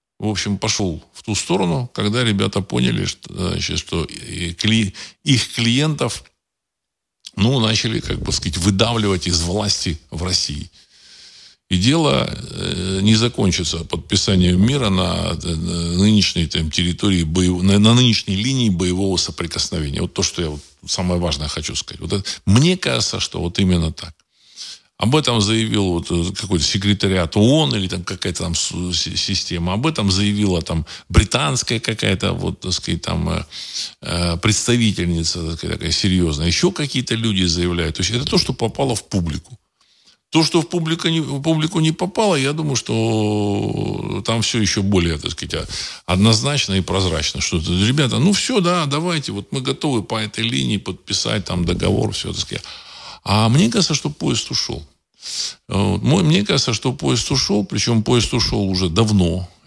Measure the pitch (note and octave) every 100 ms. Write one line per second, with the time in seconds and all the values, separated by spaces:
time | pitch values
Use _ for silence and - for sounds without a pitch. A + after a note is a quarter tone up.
0 | _ - G#2+ G2 G2+ G2 A2 - G2 D#2
1 | - - - G2+ - F#3 F3+ D3 A#2+ -
2 | G#2 A#2 A#2 G2 G#2 G2 F#2 B1 A#2 G#2+
3 | F#2+ - - - F2 E2+ E2+ E2 - -
4 | - - A2+ F2+ F2+ - G#3+ A3 G#2 -
5 | - - D3 B2 - - A#2 B2 D#3 D3
6 | B2 - - _ _ _ _ _ _ _
7 | _ _ - - G#2+ C3+ A2 A2+ A2+ A2
8 | - - - - - E2 F2+ F#2+ A2+ A#2
9 | G#2 F#2 F#2 E2+ E2 G2+ G#2 - F#2 D#2
10 | - D2+ F2+ - - D2 - _ _ _
11 | - - - - - _ - F2+ G#2+ E3
12 | D3 C3+ - - - E2 F2+ F#2 F#2 F#2+
13 | G2+ A2 A#2+ - G2+ E2+ E2+ D#2+ D#2+ E2+
14 | D#2+ G2+ - F#2+ F2+ F2+ A2 C#3 A2 F#2+
15 | F2 E2+ E2+ E2 E2 D#2+ F2 F2 E2+ F2
16 | G#2 G#2+ - F2 D#2+ D#2+ D#2+ - F2 E2
17 | G#2 F#2 D#2+ F2 F2+ F2+ F#2+ G2+ A2 A#2+
18 | B2 A2 - F#2+ A#2 C3 A#2 F2 F#2 F2+
19 | G2 F2+ - D#2+ E2+ E2 - F2+ D2 C#2
20 | F2 - - - E2 D2 - _ - -
21 | F2+ F2 F2 C#2 D#2 - D2+ - - -
22 | E2 G2+ - - - G#2+ E3 F#3 - B2
23 | - G2+ - F2 E2+ F#2+ F#2 F2 D#2+ -
24 | E2+ - _ _ _ - - - _ -
25 | A2+ D3+ B2 A#2 G2+ A2+ A2 G#2+ F#2+ E2+
26 | - F2 F2 F#2 F#2 F2+ - G2+ G2+ G2+
27 | G2+ F#2 E2 G#2 A2+ D3+ D3 A2+ F#2 F#2+
28 | F2 F#2+ G2 E2+ F2+ E2+ - - F2+ F2
29 | - F2+ - G2 - F2 F2 G2+ D3+ D#3
30 | G2+ F#2 G#2 G#2 G#2 F2 D#2 E2 D#2 -
31 | - F#2 G2 B2 D3 B2+ - A2+ - A2
32 | G#2+ F#2 G2 F2 F2+ F#2 F2+ F2+ - E2
33 | - E2+ D#2+ E2 D#2+ - - - - -
34 | - F2 E2+ E2+ G#2+ G#2 - A#2+ A2+ F#2+
35 | F2 E2+ E2 F2 E2 D#2+ E2 D#2+ E2+ -
36 | G2 F#2 E2+ D2 E2+ - F3 F#3+ C#3+ C3
37 | A#2+ A2+ A2+ F#2+ F#2 F2 F2 F2 D#2 -
38 | F#2 A#2+ - - - C3 A2+ - C3+ A2+
39 | - G2 E2 D#2 - B2 _ _ _ _
40 | _ _ _ D#3+ D#3+ E3+ D#3 F3+ D#3+ E3
41 | E3 E3 C3+ C#3 D3+ D#3+ D#3+ E3+ D#3+ E3
42 | G3+ - G#3+ D#3 C3+ D3+ D#3 B2 - A2+
43 | A2+ A2 G#2+ G#2 G#2 G#2 G#2 G#2+ G#2 -
44 | - G2+ G2+ A2+ G#2+ A#2+ G2+ - G2 F#2+
45 | E2+ D#2 - - D#2+ E2+ D#2 - - -
46 | - F2+ A2 A2 C3+ C#3+ - F#2+ F2 F#2
47 | F#2 D#2+ D#2+ - - F2+ D#2+ F2+ G#2 C#3+
48 | C3 A2 E3+ G3 - B3+ F3 F3 D3 C#3+
49 | F3 D#3+ - G2 - C#3 B2+ - D#3 B2
50 | - A2+ G#2+ - A2+ C3 B2+ G2+ - F#2
51 | - G2+ A2 A2 - F2+ E2+ F2 F#2 G#2
52 | G#2+ G2 - E2+ - - - - - -
53 | - - - G#2 A2+ C3 A3 A#3 F3 D3+
54 | - D3 - - - B2+ - - D#2 _
55 | _ _ - - - - - G2 G2 F#2+
56 | A#2 C#3+ D#3+ F3+ G#3 D3 - A2 C3 C3
57 | C#3 B2 - C3+ - G3+ G3 G#2+ - A2+
58 | G#2 B2 G2 A2 - A2 G2 F#2 F#2 E2
59 | A2 G#2 F2 F2+ F2+ _